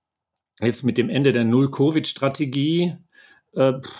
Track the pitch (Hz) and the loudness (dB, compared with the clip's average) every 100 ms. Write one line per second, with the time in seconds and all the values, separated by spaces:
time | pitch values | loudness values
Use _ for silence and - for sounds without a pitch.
0 | _ _ _ _ _ _ 110 - 123 117 | _ _ _ _ _ _ -2 0 0 0
1 | 123 131 139 120 113 123 139 139 143 156 | 0 2 2 2 2 2 2 2 0 0
2 | 147 - 135 135 143 139 147 170 175 165 | -4 -4 -4 -2 -4 -2 0 0 0 -4
3 | _ _ - _ _ - 135 131 - - | _ _ -20 _ _ 0 2 0 -6 -14